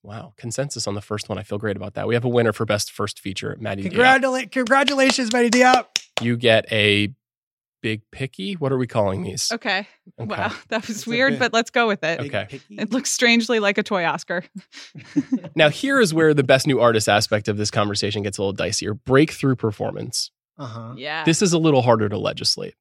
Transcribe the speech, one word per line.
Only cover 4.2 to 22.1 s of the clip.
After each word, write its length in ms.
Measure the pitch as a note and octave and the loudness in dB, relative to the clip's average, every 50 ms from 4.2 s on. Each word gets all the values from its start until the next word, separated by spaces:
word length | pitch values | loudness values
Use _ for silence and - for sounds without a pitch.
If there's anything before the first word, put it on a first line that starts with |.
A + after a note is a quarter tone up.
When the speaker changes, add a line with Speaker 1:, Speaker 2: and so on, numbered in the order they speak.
| B3 C4+ B3+ B3+ B3 G3 | 2 -2 -4 -4 -6 -6
Speaker 2:
congratulations, 800 | - C4 B3+ A3 C4 C4+ C#4+ B3+ C#4+ C4+ C4+ C4+ - - B3+ A3 A3+ | -4 -4 0 2 2 2 2 2 2 2 2 2 2 0 -2 -2 0
Maddie 160 | B3 A#3+ A#3+ | 2 2 2
Diop. 360 | G#3 B3 B3+ B3+ B3+ B3 A3+ _ _ - - _ _ - | 4 6 6 6 6 4 2 _ _ -8 -8 _ _ -4
Speaker 1:
You 160 | A#2 A#2+ A#2+ | -2 -2 -2
get 340 | A#2 A#2 A#2 A2 A2 - - | 2 4 6 6 4 4 0
a 420 | A#2 G#2+ G#2 G#2 G2+ G#2 G#2 G2+ C3+ _ _ _ _ _ _ _ _ _ _ _ _ _ - | 0 2 4 4 4 4 2 -2 -4 _ _ _ _ _ _ _ _ _ _ _ _ _ -6
big 180 | A2 A2 G#2+ _ _ | -6 -6 -6 _ _
picky. 420 | - - C#3 C3 _ - F#3+ G3+ G3 | -12 -10 -10 -10 _ -10 -10 -8 -6
What 180 | E3+ D3+ C3 | -4 -2 -2
are 60 | C3+ | 0
we 100 | B2+ B2+ | -2 -2
calling 340 | A#2+ - A#2+ G#2 G2 F#2+ G2+ - | -2 0 0 2 2 0 -2 -6
these? 280 | G2+ - - - - | -6 -6 -6 -4 -4
Speaker 3:
Okay. 360 | A3+ A#3 - A3+ F#3+ F#3+ G#3 - _ _ _ - _ - | -6 -4 -2 -2 -2 -2 -4 -8 _ _ _ -20 _ -12
Speaker 1:
Okay. 80 | - G#3 | -8 -8
Speaker 3:
Wow, 220 | G#3+ G#3+ F#3+ G#3+ - - - _ | -6 -4 -4 -6 -6 -10 -10 _
that 180 | A3 A3+ A3 | -6 -6 -6
was 100 | - A3 | -6 -10
Speaker 2:
It's 100 | G#3 - | -10 -6
a 20 | A3+ | -4
Speaker 3:
weird, 240 | A#3 A#3+ C4 C4+ C#4 | -2 0 0 0 0
Speaker 2:
big, 60 | C3 | 0
Speaker 3:
but 140 | - - G3 | -2 0 0
let's 160 | A3+ A#3 - | -2 -2 0
go 180 | - B3+ A#3 | 0 0 0
with 160 | A3+ G3 - - | 0 0 -2 -2
it. 160 | D#3 E3 - | -4 -4 -4
Speaker 2:
big 140 | C#3 C#3+ - | -6 -6 -4
Speaker 1:
Okay. 140 | G#2 G2+ G2+ | -6 -6 -6
Speaker 2:
picky. 260 | C#3 C3 _ _ G#3 G3+ | -12 -18 _ _ -10 -8
Speaker 3:
It 120 | G#3 G#3 | -6 -4
looks 200 | A3+ C4 - - | -4 -4 -2 -4
strangely 480 | - - B3 A#3 A#3 A#3 A3 - B3 A3+ | -2 2 2 4 4 4 2 2 0 0
like 180 | G#3 G3+ G3+ | 0 0 0
a 60 | - G3+ | 0 -2
toy 220 | - G#3+ F#3 E3+ | -2 -2 -2 0
Oscar. 380 | D#3+ D3 E3 - - F3 F3 F3 _ _ F#3+ - _ - - - - _ | -2 -2 -4 -6 -6 -6 -6 -6 _ _ -20 -20 _ -20 -20 -20 -20 _
<laughs> 600 | D3+ - - - D4 C4 - C4 G3+ - E3+ - | -20 -20 -4 -4 -4 -2 -2 -4 -4 -4 -6 2
Speaker 1:
Now, 140 | - D#3 D3+ | 4 4 4
here 300 | D3 - - C4+ C#4 C4+ | 4 0 -2 0 4 4
is 140 | A#3 E3 D#3 | 4 4 4
where 180 | D#3+ D#3+ D#3 D3+ | 4 4 6 6
the 100 | D3 C3+ | 4 6
Best 220 | B2+ C3+ C3 - | 6 4 4 4
New 120 | D#3 C3+ A2+ | 2 2 6
Artist 280 | A#2 A#2+ A2+ A2 - - | 4 6 4 4 2 4
aspect 380 | G2+ G#2+ A2 - A2 G#2+ G#2 | 4 2 2 2 -2 -2 0
of 100 | - G#2 | -2 -4
this 120 | G#2 G#2+ G#2 | -2 -4 -2
conversation 520 | - A2+ G#2 G#2 G2+ - - G2 G#2+ G#2+ G2 | 0 0 0 0 -2 -2 -4 -4 -4 -4 -4
gets 140 | G#2 F#2+ - | -6 -4 -4
a 20 | G2+ | -4
little 120 | G2 G2 | -4 -4
dicier. 420 | - F2 F2+ - - - G2 G#2+ A2+ _ | -4 -4 -4 -4 -4 -4 -6 -8 -8 _
Breakthrough 500 | - B2+ C3+ D#3 D#3+ - - - C3+ C3 | 2 4 4 4 4 0 -2 0 0 0
performance. 760 | - - A2+ G#2 - G#2+ G2+ F#2+ G2+ A2+ B2 - - - - _ _ _ _ _ | 0 -2 -4 -4 -4 -8 -8 -6 -8 -10 -8 -6 -8 -8 -8 _ _ _ _ _
Speaker 2:
Uh-huh. 360 | - C#3+ A#2+ A2 A#2 A2+ A2+ B2 | -16 -14 -14 -14 -14 -14 -14 -14
Speaker 3:
Yeah. 260 | B2+ B2+ D3 D3+ D#3+ D#3+ | -12 -10 -8 -6 -2 0
Speaker 1:
This 160 | D#3 E3 - G#3+ | 0 2 2 2
is 100 | F3+ E3 | 2 2
a 60 | E3+ | 2
little 220 | D#3+ D#3+ C#3+ C3 A#2+ | 4 4 4 4 6
harder 260 | B2 A#2 A2 G#2+ | 6 4 4 4
to 80 | G#2 | -2